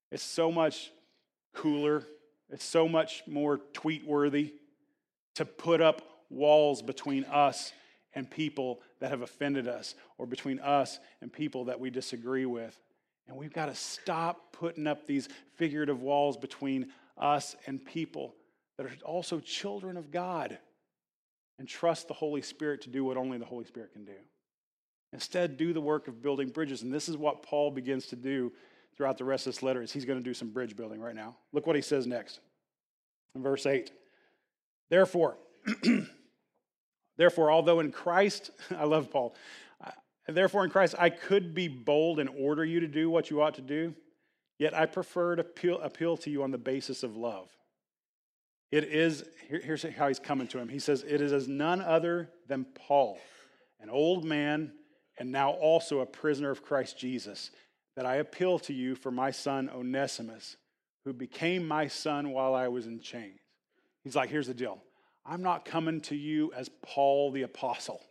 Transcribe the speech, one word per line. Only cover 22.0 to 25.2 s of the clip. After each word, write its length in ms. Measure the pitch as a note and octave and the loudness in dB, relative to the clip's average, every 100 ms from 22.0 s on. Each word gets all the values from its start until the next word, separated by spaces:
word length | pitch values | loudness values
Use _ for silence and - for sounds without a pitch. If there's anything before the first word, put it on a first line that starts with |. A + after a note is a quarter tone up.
| - | -4
the 80 | D3+ | -6
Holy 260 | D3+ D3 | -4 -4
Spirit 400 | - - D3+ C#3+ | -6 -6 -6 -6
to 80 | B2+ | -6
do 160 | C3 C3 | -4 -2
what 100 | C3 | -2
only 220 | C3 B2 | -4 -6
the 80 | A#2 | -8
Holy 180 | B2 | -12
Spirit 300 | A2+ A#2+ A2 | -12 -16 -16
can 100 | G#2+ | -18
do. 120 | G#2 G2 G#2+ _ _ _ _ _ _ _ _ | -20 -20 -20 _ _ _ _ _ _ _ _
Instead, 440 | B2+ | -12